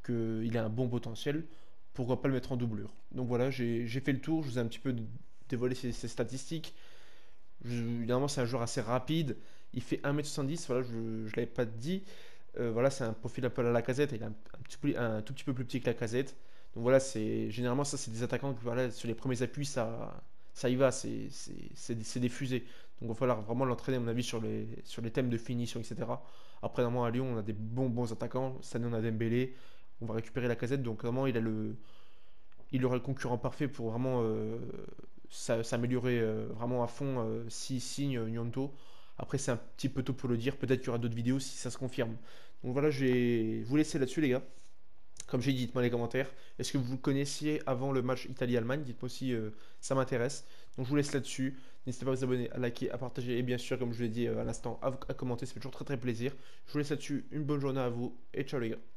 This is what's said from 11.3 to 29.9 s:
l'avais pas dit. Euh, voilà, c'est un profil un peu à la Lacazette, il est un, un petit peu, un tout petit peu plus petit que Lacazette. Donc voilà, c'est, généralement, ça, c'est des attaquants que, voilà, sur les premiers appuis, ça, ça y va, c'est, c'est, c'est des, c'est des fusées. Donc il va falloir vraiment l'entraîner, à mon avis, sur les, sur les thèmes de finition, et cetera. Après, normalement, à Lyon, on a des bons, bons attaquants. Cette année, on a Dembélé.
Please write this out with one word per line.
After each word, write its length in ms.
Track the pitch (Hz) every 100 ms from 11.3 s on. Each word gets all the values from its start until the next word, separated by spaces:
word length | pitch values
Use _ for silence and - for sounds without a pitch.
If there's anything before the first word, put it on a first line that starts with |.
l'avais 120 | 120 120
pas 180 | -
dit. 380 | 117 110 131 190 - - - - - -
Euh, 120 | 120
voilà, 200 | 113 135
c'est 120 | 135
un 100 | 113
profil 300 | 110 120 -
un 40 | 123
peu 120 | 127
à 40 |
la 60 | 120
Lacazette, 400 | 120 113 127 147
il 80 | 120
est 40 |
un, 20 | 110
un 340 | 107 - -
petit 140 | - -
peu, 200 | 143 -
un 240 | 120 110
tout 100 | 107
petit 100 | 135
peu 100 | -
plus 120 | 131
petit 160 | 120 131
que 60 | 123
Lacazette. 500 | 113 117 120 139 - - - -
Donc 100 | 113
voilà, 180 | 117 135
c'est, 500 | 131 110 107 113 110
généralement, 320 | 110 123 127
ça, 140 | 143 147
c'est 140 | -
des 120 | 113
attaquants 300 | 120 123 139
que, 80 | 120
voilà, 280 | 120 120 127
sur 180 | 101 120
les 40 |
premiers 300 | 113 131 120
appuis, 220 | 120 143
ça, 580 | 143 131 113 117 110 - - - -
ça 160 | - 127
y 60 |
va, 180 | 127 135
c'est, 340 | - 113 113 110
c'est, 220 | - - 87 -
c'est 200 | - -
des, 80 | 117
c'est 160 | 107 123
des 80 | 120
fusées. 320 | - 131 127
Donc 400 | - - - -
il 60 | 117
va 40 |
falloir 280 | 110 131 110
vraiment 240 | 104 120
l'entraîner, 320 | 131 117 - 127
à 20 |
mon 80 | 117
avis, 160 | 117
sur 160 | 117 113
les, 300 | 110 107 107 113
sur 160 | - -
les 100 | 113
thèmes 180 | 135 127
de 80 | 113
finition, 440 | - 120 120 120
et 20 |
cetera. 420 | 113 120 117 123 - - - -
Après, 200 | 101 -
normalement, 220 | 120 123
à 80 | 120
Lyon, 220 | 120 131
on 40 | 117
a 40 |
des 100 | 104
bons, 380 | 101 110 120 131
bons 240 | 117 120
attaquants. 440 | 110 120 131 131 131
Cette 160 | - 120
année, 100 | 120
on 40 |
a 80 | 113
Dembélé. 520 | 113 110 113 120 127 - - - -